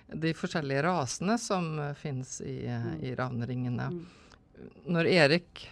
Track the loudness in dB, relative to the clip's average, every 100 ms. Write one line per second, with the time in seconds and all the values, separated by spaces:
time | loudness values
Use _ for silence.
0 | -12 -4 -2 -2 -2 -2 0 2 2 2
1 | 0 -2 0 0 0 -2 0 -2 -4 -6
2 | -6 -6 -6 -8 -8 -6 -4 -4 -4 -4
3 | -6 -4 -4 -2 -4 -2 -2 -2 -4 -6
4 | -10 -18 -20 -20 _ -20 -20 -10 0 4
5 | 6 8 8 6 2 -16 -12